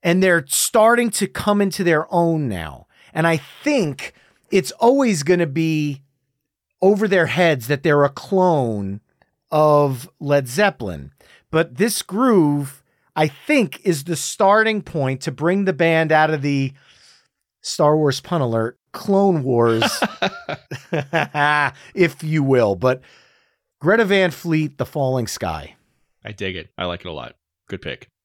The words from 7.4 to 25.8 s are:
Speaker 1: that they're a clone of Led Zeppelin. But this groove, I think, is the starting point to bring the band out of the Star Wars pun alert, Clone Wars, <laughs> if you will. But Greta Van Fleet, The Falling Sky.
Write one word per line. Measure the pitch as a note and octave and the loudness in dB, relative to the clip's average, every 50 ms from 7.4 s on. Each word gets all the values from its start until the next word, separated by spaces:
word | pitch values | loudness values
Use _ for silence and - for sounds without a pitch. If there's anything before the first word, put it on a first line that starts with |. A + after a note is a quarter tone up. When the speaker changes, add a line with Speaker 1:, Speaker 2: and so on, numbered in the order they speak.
| F#3 E3+ D3+ C3 A2+ A#2 | 2 2 2 0 -2 -4
Speaker 1:
that | D3 C#3+ | -4 -2
they're | - E3+ D3 D3 C#3+ | 2 2 4 4 2
a | C#3 | 2
clone | C#3 - - - G3 F#3+ F#3 F3+ E3+ D3 B2+ A#2 A2 G#2 G2+ F#2+ G2 G#2 _ _ _ _ _ _ _ _ _ _ | 0 -6 -8 -2 0 2 2 2 2 2 0 -2 -4 -4 -6 -6 -8 -10 _ _ _ _ _ _ _ _ _ _
of | - D3+ D#3 D3+ D3 D3 D3 C#3 C3 A#2+ B2+ - _ _ | 0 2 4 4 4 4 4 2 -2 -6 -10 -18 _ _
Led | D#3+ C#3 C#3+ C#3+ C#3 A#2+ | -2 0 0 0 0 0
Zeppelin. | B2 D#3+ G#3 G3+ - _ B2 G2 E2+ D2 C2+ C#2 _ _ _ _ - _ _ _ | -2 0 0 0 0 _ -10 -10 -10 -10 -14 -16 _ _ _ _ -20 _ _ _
But | - D#3 E3 - A#2+ | -2 -2 -2 -2 -2
this | B2 F#3+ A#3 G3+ - | -2 -2 -2 -2 -6
groove, | - - F3+ G#3 B3+ C4 A#3 F#3+ D#3+ D3 D3 C#3+ C#3+ C#3 - _ _ _ _ _ _ _ _ | -8 -8 -4 0 2 4 4 4 4 4 2 -2 -4 -8 -12 _ _ _ _ _ _ _ _
I | D#3+ D#3 D3+ | -2 -2 -2
think, | - - - - D4+ C#4+ A3 D3+ - - _ | -2 -10 -4 0 2 2 2 0 -4 -6 _
is | G3+ E3+ C#3+ C#3 | -2 -2 -2 -4
the | E3 E3+ | -8 -8
starting | C#3+ - - - - G#3 F#3+ G3+ A3 A3 A3 A3 G#3 | -6 -6 -10 -4 0 2 4 4 4 2 0 -2 -4
point | - - - E3 C#3 C3 C3+ C3+ | -6 -8 -6 -4 -2 -2 -4 -4
to | - E3 | -6 -10
bring | C#3 C3+ D3 E3+ F#3 G3 G3+ | -8 -2 -2 0 0 0 0
the | F#3 F3 | -2 0
band | C3 D#3+ E3 E3 D#3+ D#3+ D#3 | 0 0 2 2 2 2 2
out | D#3+ D#3 D#3 D#3 | 2 2 2 2
of | D#3 D3 | 0 -2
the | C3+ C#3+ C#3+ C#3 C3+ C3+ C#3 _ _ _ _ _ _ _ _ _ _ _ _ _ _ _ _ _ | -2 -2 -2 -2 -2 -4 -6 _ _ _ _ _ _ _ _ _ _ _ _ _ _ _ _ _
Star | _ - - - D#3+ D3 D3+ D#3 | _ -12 -2 2 2 2 4 4
Wars | D3+ C#3+ B2+ C3+ | 2 0 -2 -2
pun | - - F3+ E3 | -6 -6 -4 -2
alert, | C#3 A#2+ A2+ A2+ A2 A#2 - _ _ _ | -2 0 0 -2 -2 -4 -6 _ _ _
Clone | - - - - G3 G3 G3+ G3 F#3 D#3 | -18 -12 -4 0 2 2 4 2 2 0
Wars, | C3 C3 B2 A#2 A#2 A#2 A2+ A2+ - A#3 - - - - - - - F#3+ - - - - D3+ - _ _ - C3+ - _ | 0 0 2 2 2 2 2 2 0 -2 -2 -2 -6 -6 -4 -6 -6 -6 -6 -8 -12 -12 -12 -12 _ _ -16 -16 -12 _
<laughs> | - D#3 C#3 C#3 - E3 D3 C#3+ - D3+ D3 D3 D3+ D3 D3 C3+ C#3+ - - - _ | -6 -6 -6 -4 -4 -4 -4 -2 -2 -2 0 2 2 0 0 -2 -4 -8 -20 -14 _
if | - F3+ D#3+ - _ | 0 0 0 0 _
you | - D#3 D#3 D#3 | -6 -2 -2 0
will. | C#3+ C3+ C3+ B2 A#2 G#2 G2 | 2 2 4 4 4 2 0
But | F2+ A2 B2+ C3 C3+ _ _ _ _ _ _ _ _ _ _ _ _ _ _ _ _ | 2 0 0 0 0 _ _ _ _ _ _ _ _ _ _ _ _ _ _ _ _
Greta | - D#3 G3+ A3+ A3+ | 0 2 2 2 2
Van | F#3 G3+ G3 F#3+ F3 | 2 2 2 2 0
Fleet, | - - - E3+ D#3+ D#3 D#3 D3 C#3+ _ | -2 -6 -4 -2 0 0 0 -2 -4 _
The | D3 | -8
Falling | - - D#3 C#3 C3 C3 C3 A#2 | -8 -4 -4 -2 -2 -2 -2 -4
Sky. | - - - - F2+ D#2+ D#2 C#2 - - _ | -6 -8 -6 -6 -6 -6 -8 -10 -14 -20 _